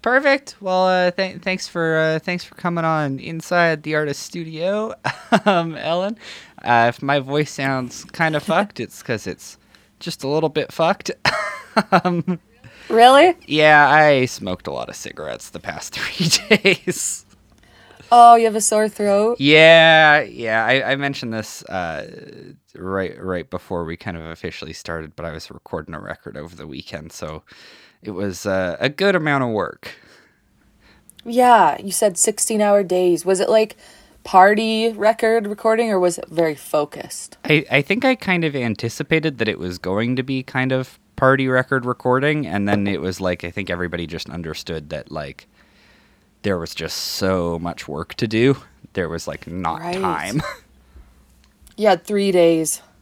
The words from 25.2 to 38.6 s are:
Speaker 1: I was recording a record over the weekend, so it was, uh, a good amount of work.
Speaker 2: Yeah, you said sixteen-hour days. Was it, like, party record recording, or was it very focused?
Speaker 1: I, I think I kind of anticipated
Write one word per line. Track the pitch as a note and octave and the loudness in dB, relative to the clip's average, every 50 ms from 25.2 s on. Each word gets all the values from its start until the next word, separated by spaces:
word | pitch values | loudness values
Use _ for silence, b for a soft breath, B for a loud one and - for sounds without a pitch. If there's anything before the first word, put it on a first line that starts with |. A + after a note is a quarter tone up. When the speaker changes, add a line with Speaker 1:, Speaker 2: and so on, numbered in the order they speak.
| D#2 | -12
Speaker 1:
I | E2+ D2+ | -12 -12
was | D#2 - - | -12 -16 -16
recording | - - _ - - E2+ D#2 - E2 | -20 -20 _ -12 -10 -10 -10 -10 -14
a | D#2 | -14
record | G1+ G1+ - - _ - - | -12 -14 -14 -14 _ -18 -16
over | - D2+ E2+ F2 | -16 -16 -16 -16
the | E2+ D2 | -18 -16
weekend, | D2+ C#2 C2 - - - E2 D#2 D#2+ - | -14 -14 -14 -14 -14 -14 -14 -14 -16 -16
so | - - D#2 D2+ D#2+ _ b b b b b b b b b b b b | -14 -14 -12 -12 -14 _ b b b b b b b b b b b b
it | G#2+ | -12
was, | G2+ F2 G2+ G2+ F2+ E2+ - | -10 -8 -6 -8 -8 -8 -6
uh, | G#2 F#2+ F#2+ F#2 F2+ E2+ - | -4 -2 -2 -2 -4 -4 -4
a | F#2 C3 | -4 -4
good | C#3+ - F#3+ G3+ F#3+ | -4 -2 -2 0 0
amount | F3 D#3 D3+ C#3+ C#3 C3 | 0 0 -2 -2 -2 -2
of | A#2+ | -2
work. | A2+ G#2 F2+ - - _ - - - b b b b b b b b b b _ _ _ _ _ _ _ _ _ _ _ _ _ _ _ - | -2 -4 -4 -6 -8 _ -18 -20 -20 b b b b b b b b b b _ _ _ _ _ _ _ _ _ _ _ _ _ _ _ -14
Speaker 2:
Yeah, | A#3 A#3 A#3+ B3 B3 A#3+ A3 F#3 D#3 C#3 - | -4 0 4 6 8 8 8 6 4 2 0
you | - G3+ | -8 -8
said | F3+ - A3 G#3 F3 - | -4 0 0 0 2 0
sixteen-hour | - - G#3 - - - A3+ G#3 G#3 G3+ G3+ G3+ G3+ | -2 -2 -2 -4 -4 -2 0 0 2 4 4 2 2
days. | E3+ F#3 F3+ F#3 F3+ F3 D#3+ - | 2 0 2 2 2 2 0 0
Was | F3+ F#3+ F3+ | 0 0 0
it, | G3+ - | 2 2
like, | A3 A3 A3 G#3+ - b b b b b b b b b _ | 4 4 2 2 -4 b b b b b b b b b _
party | - - F#3+ F#3 G3 G#3+ G#3 A3+ A3 A3 A3 A3+ A3+ A3+ | 2 6 8 8 8 6 2 0 -2 -2 0 -2 -2 -2
record | G#3 G3+ G#3+ A3+ A3 - A3 A3+ A3+ G#3 | 0 0 0 2 2 2 2 2 2 0
recording, | G3+ G#3+ G#3 - A3+ A3 A3 A#3+ A3+ | -2 -8 -2 0 0 2 2 0 0
or | G#3 F#3 | 2 2
was | F3+ F3 E3+ - | 2 0 0 -2
it | - - | -12 -8
very | E3 D#3+ E3+ D#3+ D3+ | -2 0 0 0 -2
focused? | C#3 - - - D#3 D3 - - D3 - - - - - - - _ _ | -6 -10 -4 -2 -2 -2 -2 -6 -16 -14 -14 -14 -16 -16 -18 -20 _ _
Speaker 1:
I, | - D#3 D3+ C#3 - | 0 0 0 0 0
I | A2+ C#3 | 0 0
think | - - G3 A#3 C4+ | 0 0 -4 0 0
I | C4 B3+ | 0 0
kind | - - - F#3 F3 E3 | 0 -2 -4 -2 -2 -2
of | D#3 C#3 | -2 -2
anticipated | C#3+ | -2